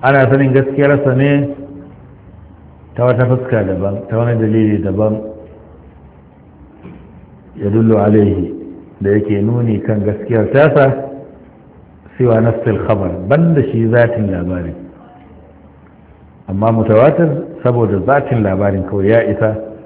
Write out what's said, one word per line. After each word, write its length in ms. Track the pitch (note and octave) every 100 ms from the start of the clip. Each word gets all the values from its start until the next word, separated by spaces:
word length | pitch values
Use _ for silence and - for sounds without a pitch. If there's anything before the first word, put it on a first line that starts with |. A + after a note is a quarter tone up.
Ana 240 | C3 C#3 B2+
sanin 200 | C3+ C#3
gaskiyarsa 600 | C3 C3 C#3 C#3+ C#3+ C#3 B2+
ne 320 | C#3 C#3+ C#3+ - - - - - - - - - - - - - - -
ta 100 | B2
wata 200 | A#2 B2
fuska 380 | B2+ B2+ A#2
daban, 440 | F#2+ F#2 G2 G2+ -
ta 80 | A2+
wani 220 | A#2 A2+
dalili 420 | A2 A2 G#2+ G#2
daban. 300 | G2 F#2+ G#2+ G#2+ - - - - - - - - - - - - - - - - - - - - - - - -
يدل 400 | G2+ G#2+ A2+ A2
عليه، 560 | G#2 G#2+ G2+ F#2+ F2 - - - - -
da 80 | G2
yake 320 | G#2 G2+ G#2
nuni 380 | G#2+ A#2+ A#2 G#2
kan 180 | - G#2+ G2+
gaskiyar 400 | G#2 - A#2 G#2
tasa, 320 | C3+ D3+ C#3+ C3+ C3 - - - - - - - - - - - -
سوى 200 | B2 A2
نفس 300 | A2+ A2 -
الخبر، 440 | G#2 - G#2+ F#2 F2 F#2
banda 340 | C#3+ E3+ D#3
shi 240 | - A2+ A2+
zatin 400 | A#2+ A#2 A#2 G#2
labarin. 440 | F#2 F2 F2+ E2+ E2 - - - - - - - - - - - - - - - - -
Amma 240 | F#2+ G#2+
mutawatir, 580 | A2+ G#2+ G#2+ C#3 D#3+ E3 C#3+ - -
saboda 340 | B2 A#2+ A2 G2 F2+
zatin 380 | C#3 C#3 A#2+
labarin 400 | G2+ F#2+ G2+ G2 F#2
kawai 200 | G2+ G2
ya 100 | A2+ A2+
isa 180 | G#2 A2 G#2+ - -